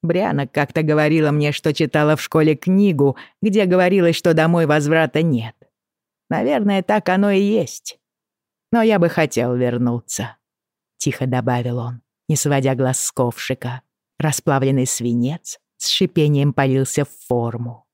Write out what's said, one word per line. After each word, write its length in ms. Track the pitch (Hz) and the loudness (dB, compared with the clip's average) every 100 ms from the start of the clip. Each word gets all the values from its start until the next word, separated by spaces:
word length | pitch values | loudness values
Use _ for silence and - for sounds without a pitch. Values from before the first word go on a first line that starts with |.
Бриана 460 | 165 170 202 113 139 | -2 0 0 -2 -2
как-то 340 | - 143 - | -4 -2 -2
говорила 500 | 156 151 151 160 151 | 0 2 2 2 2
мне, 200 | 147 147 | 2 0
что 220 | 143 - | -2 -2
читала 420 | 147 156 156 151 151 | 0 0 2 2 0
в 60 | |
школе 340 | - 160 156 151 | 0 2 2 2
книгу, 640 | - 185 202 151 139 135 - _ | 2 2 4 4 2 0 -12 _
где 240 | - 202 196 | 0 2 2
говорилось, 500 | 185 180 196 170 165 | 2 4 4 2 2
что 180 | 180 | 2
домой 320 | 165 160 170 160 | 2 4 2 2
возврата 560 | 151 147 160 160 156 | 2 2 2 2 0
нет. 340 | 156 123 113 - _ _ _ _ _ _ _ | 0 0 -4 -14 _ _ _ _ _ _ _
Наверное, 540 | 165 226 285 202 196 | -4 0 0 0 -2
так 260 | 180 214 - | 0 -2 0
оно 220 | 185 202 | 0 2
и 100 | 196 | 2
есть. 580 | 202 214 151 - - - _ _ _ _ _ _ _ | 2 0 -2 -8 -18 -20 _ _ _ _ _ _ _
Но 100 | 233 | 0
я 180 | 226 208 | 2 2
бы 100 | 170 | 2
хотел 460 | 165 156 - 123 123 | 0 -2 -2 -2 0
вернуться», 840 | 123 120 123 120 - - 113 - _ _ _ _ _ _ | -2 -2 -2 -4 -8 -10 -10 -12 _ _ _ _ _ _
тихо 280 | - - 131 | -6 -4 -4
добавил 520 | 127 120 123 123 120 | -2 -2 -4 -4 -6
он, 220 | 117 120 _ _ _ | -8 -12 _ _ _
не 80 | 151 | -2
сводя 400 | 147 139 135 131 | 0 0 0 0
глаз 260 | 131 127 | -2 -2
с 100 | - | -6
ковшика. 680 | - 123 - - 131 123 123 _ _ _ _ | -4 -4 -4 -8 -8 -8 -12 _ _ _ _
Расплавленный 680 | 156 139 - 135 135 135 123 | -2 -2 -2 0 0 0 -2
свинец 760 | - 117 120 123 170 - - _ _ | -4 -2 -2 -2 -4 -12 -20 _ _
с 100 | - | -6
шипением 680 | - 185 - 151 147 143 | -2 0 2 2 2 0
полился 520 | 139 135 131 131 - 143 | 0 0 0 0 -2 -4
в 40 | - - | -8 -4
форму. 580 | 123 117 117 120 117 _ | -4 -2 -6 -10 -12 _